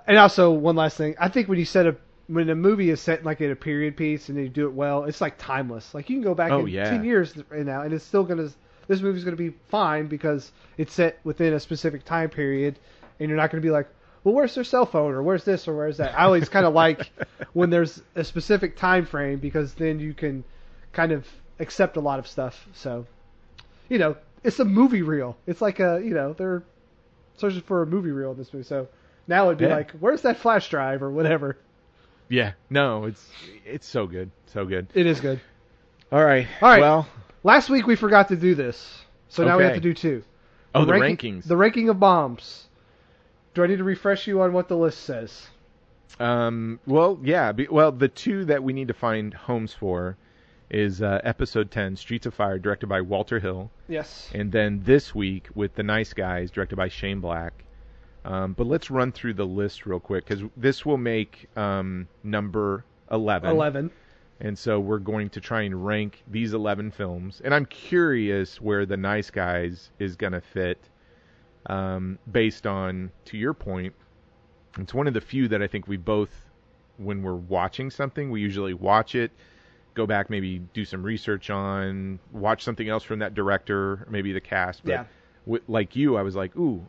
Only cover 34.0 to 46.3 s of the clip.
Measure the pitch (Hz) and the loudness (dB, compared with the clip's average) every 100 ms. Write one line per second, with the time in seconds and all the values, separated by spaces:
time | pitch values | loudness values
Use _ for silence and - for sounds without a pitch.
34 | 95 92 92 - _ 110 92 92 92 196 | -4 -6 -10 -14 _ -8 -4 -4 -2 2
35 | 170 143 135 131 - _ _ _ _ _ | 2 2 -2 -4 -8 _ _ _ _ _
36 | _ 143 156 131 123 - 233 226 147 160 | _ 4 6 6 2 6 8 10 10 6
37 | 151 - - - 190 269 254 269 226 226 | 2 -8 -20 0 6 6 6 2 4 2
38 | 214 202 196 175 180 151 127 - - - | 6 6 6 4 4 2 0 -6 -14 -20
39 | - _ _ - - 175 - 123 170 160 | -20 _ _ 2 4 6 6 4 0 0
40 | 160 123 - _ _ _ _ 135 156 185 | -2 -2 -6 _ _ _ _ 4 6 6
41 | 254 170 120 95 156 175 214 233 226 190 | 4 2 -4 -6 0 4 4 4 2 6
42 | 196 175 139 117 - - - _ _ _ | 6 6 2 -4 -14 -20 -20 _ _ _
43 | _ _ _ _ _ 175 175 196 190 185 | _ _ _ _ _ 0 2 2 0 0
44 | 196 190 - 190 185 180 175 175 165 - | 0 0 0 2 2 2 0 2 2 0
45 | - 120 113 - - - _ _ _ _ | -8 -8 -10 -14 -20 -20 _ _ _ _
46 | _ - 120 | _ -4 0